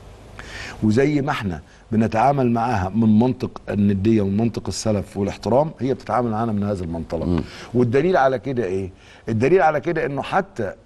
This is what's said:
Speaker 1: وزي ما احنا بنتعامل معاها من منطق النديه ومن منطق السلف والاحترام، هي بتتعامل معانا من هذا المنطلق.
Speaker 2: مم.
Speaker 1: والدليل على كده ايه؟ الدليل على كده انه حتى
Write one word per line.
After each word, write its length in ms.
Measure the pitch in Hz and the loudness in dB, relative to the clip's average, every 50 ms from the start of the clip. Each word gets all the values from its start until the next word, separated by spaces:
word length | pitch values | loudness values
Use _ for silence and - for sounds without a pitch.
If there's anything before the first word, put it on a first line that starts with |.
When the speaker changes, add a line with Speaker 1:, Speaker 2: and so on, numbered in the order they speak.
| - - - - - - - - - - - - - - - - 110 | -20 -20 -20 -20 -20 -20 -20 -20 -18 -16 -16 -14 -14 -14 -6 -2 0
Speaker 1:
وزي 380 | 107 107 131 139 151 147 143 | 2 4 4 4 2 2 0
ما 100 | 135 147 | -2 -2
احنا 300 | 131 - 113 92 80 73 - - - - - - | -4 -4 -4 -6 -6 -8 -12 -18 -20 -20 -8 -2
بنتعامل 600 | 110 107 113 104 110 110 123 139 143 135 123 120 | 0 0 0 2 2 2 2 2 2 2 2 2
معاها 380 | 117 117 117 123 113 95 90 92 | 2 0 0 0 0 -2 -2 0
من 300 | 98 113 113 110 107 107 | 0 2 4 6 6 6
منطق 420 | 120 131 123 - 110 - - - - - | 4 2 0 -2 -6 -8 -8 -10 -8 -4
النديه 520 | 104 104 101 101 98 95 98 113 113 107 | 0 2 2 2 2 2 2 4 4 4
ومن 160 | 98 98 98 | 2 2 0
منطق 260 | 107 117 110 - 104 - | 0 0 -2 -2 -4 -8
السلف 500 | 104 - - - 110 104 98 92 - - | -8 -8 -4 -2 -2 -2 -2 -4 -6 -6
والاحترام، 540 | 98 101 92 - - - 104 117 139 156 156 - - | -6 -6 -6 -8 -6 -2 2 2 2 2 0 -4 -4
هي 140 | 120 135 120 | -4 -4 -4
بتتعامل 380 | - - - 107 123 123 117 | -4 -4 -2 -2 -2 0 -2
معانا 200 | 107 110 117 117 | -2 -2 -2 -2
من 120 | 104 101 101 | -2 -2 -2
هذا 200 | 104 104 92 92 | -2 -2 -4 -4
المنطلق. 420 | 82 85 82 78 - 85 80 78 | -6 -6 -8 -6 -6 -6 -4 -2
Speaker 2:
مم. 180 | 85 87 78 - - - - - - 113 | 0 0 0 -2 -4 -10 -16 -12 -2 0
Speaker 1:
والدليل 440 | 123 123 113 117 139 160 185 180 | 2 2 4 2 2 2 2 2
على 220 | 151 131 135 131 117 | 4 2 2 0 -2
كده 240 | - 135 135 123 107 | -4 -4 -4 -2 -2
ايه؟ 260 | 90 95 98 95 87 - - - - - - - 113 | -2 -2 -4 -4 -6 -10 -16 -20 -20 -20 -12 -6 -4
الدليل 320 | 113 107 127 139 185 190 | 0 0 4 4 4 6
على 180 | 165 156 151 139 | 4 4 2 2
كده 260 | - 170 165 160 139 | -2 -2 -2 -2 -4
انه 160 | 143 143 135 | -4 -4 -6
حتى 520 | - - 151 196 196 - - - 101 90 - - - | -6 -2 -2 -2 -2 -2 -6 -6 -6 -6 -8 -10 -8